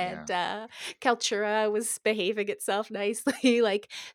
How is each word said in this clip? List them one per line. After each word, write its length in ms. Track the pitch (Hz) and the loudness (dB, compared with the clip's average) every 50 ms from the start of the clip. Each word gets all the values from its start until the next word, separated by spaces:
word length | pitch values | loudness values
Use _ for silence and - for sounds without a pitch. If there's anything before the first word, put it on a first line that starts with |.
| 180 180 185 - | -2 -2 -4 -6
and, 120 | - - | -6 -4
uh, 360 | 185 180 175 180 196 208 220 233 - - - - - - | -2 -2 -2 -2 -4 -6 -8 -12 -14 -12 -12 -12 -8 -2
Kaltura 720 | - 269 233 233 - - 233 202 214 208 214 220 214 214 | 2 2 2 2 2 -2 0 0 0 2 2 2 2 2
was 280 | 208 214 233 220 - - - | 2 0 -2 -2 -4 -2 0
behaving 460 | 214 220 214 180 185 220 214 202 202 | 0 2 2 0 0 0 0 -2 -2
itself 400 | 196 - - - 196 202 214 - | -4 -4 -2 -2 0 0 -2 -4
<laughs> 0 | |
nicely. 680 | 214 202 202 202 226 220 - 277 262 - - 262 233 240 | -4 -2 -2 -2 -2 0 0 -2 0 4 4 4 6 6
Like, 280 | 233 208 196 208 - - - - - - | 4 4 2 0 -2 -6 -14 -14 -14 -14